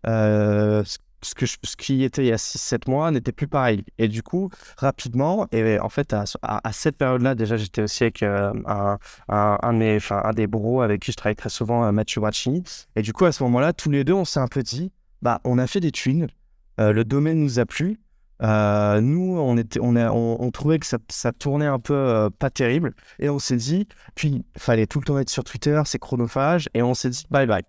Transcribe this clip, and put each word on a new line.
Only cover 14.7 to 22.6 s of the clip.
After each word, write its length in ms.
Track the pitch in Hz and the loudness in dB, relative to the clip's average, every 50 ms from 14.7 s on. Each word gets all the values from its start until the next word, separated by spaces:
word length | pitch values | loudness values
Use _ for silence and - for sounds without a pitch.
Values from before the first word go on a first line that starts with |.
| - 131 170 190 _ _ _ _ _ _ - | -6 -6 -6 -8 _ _ _ _ _ _ -2
Bah, 180 | 120 117 - - | -2 -2 0 0
on 120 | 131 123 | 0 2
a 100 | 123 131 | 2 0
fait 140 | 123 - 202 | 0 -2 -2
des 100 | 175 156 | -2 -2
thunes, 360 | - - - 131 135 165 170 127 - _ _ _ _ _ _ _ _ - | -4 -2 -2 0 0 0 0 -2 -6 _ _ _ _ _ _ _ _ 0
euh, 120 | 110 107 107 | 2 4 4
le 140 | 107 113 | 2 2
domaine 320 | 110 135 139 147 156 160 160 | 2 0 0 2 2 2 2
nous 200 | 151 143 120 123 | 2 2 2 0
a 60 | 117 | 0
plu. » 340 | - - - 147 180 214 - _ _ _ _ _ _ _ _ 120 | 0 -2 -2 -2 -2 -2 -6 _ _ _ _ _ _ _ _ 0
Euh, 580 | 107 107 107 104 104 104 104 104 104 104 107 | 2 2 4 4 4 4 2 4 4 4 4
nous, 380 | 110 127 147 175 185 185 185 175 | 4 4 2 2 0 0 0 0
on 180 | 151 131 120 | 2 2 2
était, 220 | 117 113 104 - 113 | 2 0 -2 -4 -2
on 140 | 107 123 117 | 2 2 4
a, 160 | 120 117 113 | 4 4 2
on, 320 | 120 117 117 117 117 117 120 | 2 0 0 0 0 0 -2
on 80 | 127 | -4
trouvait 300 | - - - 147 160 156 | -4 -2 0 2 2 2
que 60 | 143 | 0
ça, 120 | - - 117 - _ | -4 -6 -6 -6 _
ça 220 | - - - 120 | -12 -4 -4 -4
tournait 360 | 110 _ - 147 139 147 151 | -4 _ -4 -2 0 0 0
un 120 | 147 139 127 | 0 0 -2
peu, 160 | 117 - 143 | -2 -2 0
euh, 360 | 139 135 131 117 110 107 107 98 | 0 2 2 2 2 2 0 0
pas 140 | _ - 139 | _ -4 -4
terrible. 420 | - - | 0 0